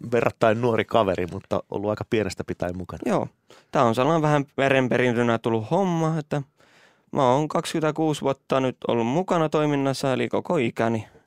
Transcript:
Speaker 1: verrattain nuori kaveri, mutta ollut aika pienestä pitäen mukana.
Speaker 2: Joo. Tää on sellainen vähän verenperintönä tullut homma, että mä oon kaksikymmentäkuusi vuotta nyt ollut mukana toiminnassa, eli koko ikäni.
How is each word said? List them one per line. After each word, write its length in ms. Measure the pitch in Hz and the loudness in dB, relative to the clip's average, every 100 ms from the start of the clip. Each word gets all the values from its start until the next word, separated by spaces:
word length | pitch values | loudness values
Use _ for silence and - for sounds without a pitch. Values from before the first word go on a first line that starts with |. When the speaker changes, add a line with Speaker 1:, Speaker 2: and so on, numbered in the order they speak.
| 117 | -2
Speaker 1:
verrattain 500 | 117 120 - 117 110 | 0 0 2 2 2
nuori 240 | 123 110 101 | 0 0 2
kaveri, 400 | 117 98 90 87 | 2 2 0 -4
mutta 320 | 95 - 101 - | -8 -6 -6 -4
ollut 200 | 101 104 | -6 -4
aika 160 | 107 - | -4 -2
pienestä 340 | 110 95 - | 0 0 -4
pitäen 340 | - 90 87 90 | -10 -6 -6 -6
mukana. 240 | 87 80 - | -10 -8 -4
Speaker 2:
Joo. 220 | 170 - _ _ - _ | -2 -4 _ _ -20 _
Tää 120 | 156 | 2
on 120 | 120 113 | 2 4
sellainen 260 | 135 165 | 2 2
vähän 240 | 151 147 139 - | 2 2 0 0
verenperintönä 800 | 135 135 127 120 123 117 120 113 | 2 2 2 2 2 2 2 0
tullut 340 | 120 113 110 | 0 -2 0
homma, 460 | 170 190 165 160 160 | 0 0 0 0 -2
että 220 | 147 147 135 _ _ _ _ _ _ | -4 -6 -6 _ _ _ _ _ _
mä 200 | - 127 | 0 2
oon 160 | 131 156 | 2 0
kaksikymmentäkuusi 720 | 170 - 170 151 151 160 147 | -4 -4 -2 -2 0 -2 0
vuotta 380 | 131 135 - 135 | -2 -4 -2 -2
nyt 180 | 131 - - | -2 -4 -2
ollut 200 | 117 113 | 0 0
mukana 420 | 147 185 175 156 | 0 0 0 0
toiminnassa, 640 | 156 151 143 139 131 139 | 0 0 0 0 -2 -2
eli 160 | 123 117 | -2 -2
koko 280 | 101 - 175 | -2 -2 -2
ikäni. 500 | 117 - 117 113 - - | -2 0 0 -2 -6 -18